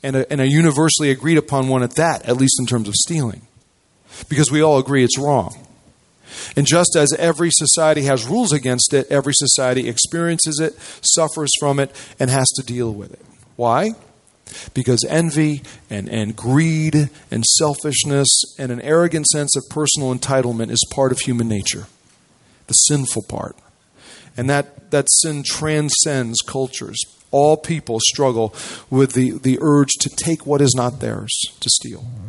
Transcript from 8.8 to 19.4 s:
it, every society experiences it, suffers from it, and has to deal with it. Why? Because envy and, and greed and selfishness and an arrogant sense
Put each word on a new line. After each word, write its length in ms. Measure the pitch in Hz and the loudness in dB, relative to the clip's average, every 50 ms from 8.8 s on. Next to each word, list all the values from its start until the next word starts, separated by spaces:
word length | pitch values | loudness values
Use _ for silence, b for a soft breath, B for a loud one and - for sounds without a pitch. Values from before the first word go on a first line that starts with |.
| - - | 0 2
it, 180 | - 139 131 - | 2 0 0 2
every 220 | 139 143 135 143 139 | 0 0 0 2 0
society 540 | - 147 131 - - 135 127 127 131 120 117 | 0 2 2 0 2 2 0 0 0 -2 -2
experiences 720 | 117 117 - - - 170 170 170 170 160 - 160 151 147 | -2 -4 -4 -4 -2 -2 -2 -2 0 -2 -2 -2 -2 -2
it, 180 | 160 156 - B B B B B | -2 -4 -4 B B B B B
suffers 480 | - - - 170 160 147 - 160 151 135 - - | -2 0 2 2 0 0 -2 -4 -2 -2 -2 0
from 220 | 147 143 139 139 | 0 0 0 0
it, 100 | 139 - B B B B B B | -2 -4 B B B B B B
and 100 | 127 127 | 0 0
has 200 | 131 139 131 - - | 2 2 0 0 -2
to 60 | - | -4
deal 300 | 131 - 120 123 120 113 | -8 -6 -6 -4 -4 -4
with 220 | 104 101 98 95 - | -6 -8 -12 -16 -18
it. 100 | _ - - _ _ - _ _ | _ -20 -20 _ _ -20 _ _
Why? 360 | - 120 117 117 135 185 220 226 - - _ _ _ _ _ _ _ _ B B B B B _ | -2 0 2 2 2 0 -2 -6 -10 -18 _ _ _ _ _ _ _ _ B B B B B _
Because 300 | 131 123 127 123 110 120 | -4 0 2 2 2 2
envy 580 | - 151 160 170 160 139 156 156 151 147 139 B B B B B _ | 2 0 0 0 0 0 0 0 0 0 -4 B B B B B _
and, 200 | 110 101 95 - | -10 -10 -8 -6
and 260 | - 110 107 104 110 | -4 -4 -4 -4 -6
greed 720 | - 110 120 131 147 160 165 160 156 156 160 151 151 147 139 B B B B | -6 -2 2 2 2 4 2 0 0 0 2 2 2 0 0 B B B B
and 140 | - 113 113 | -4 -2 0
selfishness 840 | - - - 160 151 143 - - 151 131 - - 147 139 139 139 135 - - - - - - | 2 2 2 2 0 -2 -2 -6 -4 -2 -2 -2 0 0 2 2 2 2 0 0 -4 -8 -10
and 140 | 139 123 | -8 -8
an 80 | 123 120 | -8 -8
arrogant 460 | - 139 156 170 175 170 156 160 147 | -2 2 2 4 4 2 0 -2 -2
sense 280 | - - 151 | 0 0 0